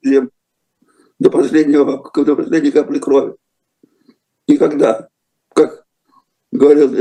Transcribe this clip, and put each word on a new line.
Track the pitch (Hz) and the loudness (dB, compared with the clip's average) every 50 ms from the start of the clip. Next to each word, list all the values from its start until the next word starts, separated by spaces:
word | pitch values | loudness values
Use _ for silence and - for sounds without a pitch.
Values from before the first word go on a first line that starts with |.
| - | -4
землю | 135 135 139 127 123 - _ _ _ _ _ _ _ _ _ _ _ _ _ _ _ _ - | -2 0 0 -2 -4 -8 _ _ _ _ _ _ _ _ _ _ _ _ _ _ _ _ -2
до | - - | 0 0
последнего, | - - 139 131 - 156 151 143 143 147 139 131 131 - - - - | 0 0 -2 0 0 0 0 2 2 0 0 0 -4 -8 -10 -8 -6
до | - 143 147 147 | -4 -2 -2 -2
последней | - - - - 160 147 147 | -2 -4 -4 -4 -2 -2 0
капли | 139 151 143 143 143 143 | 0 -2 -2 -2 -4 -8
крови. | - - 135 139 117 - - - _ _ _ _ _ _ _ _ _ _ _ _ _ _ _ _ _ _ _ _ _ - | -4 0 0 0 0 -2 -8 -16 _ _ _ _ _ _ _ _ _ _ _ _ _ _ _ _ _ _ _ _ _ -2
Никогда, | 147 143 160 147 151 143 139 110 - - - - _ _ _ _ _ _ _ _ _ | 0 0 0 -2 0 0 0 0 -2 -4 -8 -16 _ _ _ _ _ _ _ _ _
как | - 151 - - - _ _ _ _ _ _ _ _ _ _ _ _ _ _ | 0 0 0 -2 -10 _ _ _ _ _ _ _ _ _ _ _ _ _ _
говорил | - 123 135 143 147 147 151 127 117 127 | -2 2 4 4 4 4 2 2 0 0